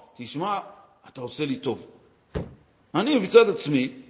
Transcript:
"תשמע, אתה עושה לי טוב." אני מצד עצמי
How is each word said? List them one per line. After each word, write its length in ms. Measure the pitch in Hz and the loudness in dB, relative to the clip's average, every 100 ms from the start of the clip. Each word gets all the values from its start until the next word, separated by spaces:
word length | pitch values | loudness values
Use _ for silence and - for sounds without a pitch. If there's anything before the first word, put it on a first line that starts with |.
| - - | -20 -18
"תשמע, 420 | 117 147 196 196 - - - _ - | -12 -6 -4 -4 -8 -20 -20 _ -20
אתה 120 | - | -14
עושה 240 | 123 - | -12 -6
לי 120 | 147 127 | -4 -4
טוב." 300 | 131 107 - - _ _ _ - - - _ _ _ | -4 -6 -10 -20 _ _ _ -10 -10 -16 _ _ _
אני 240 | 156 233 277 | -2 2 2
מצד 300 | 185 233 214 | 6 6 6
עצמי 400 | 180 143 139 127 - | 2 0 0 0 -6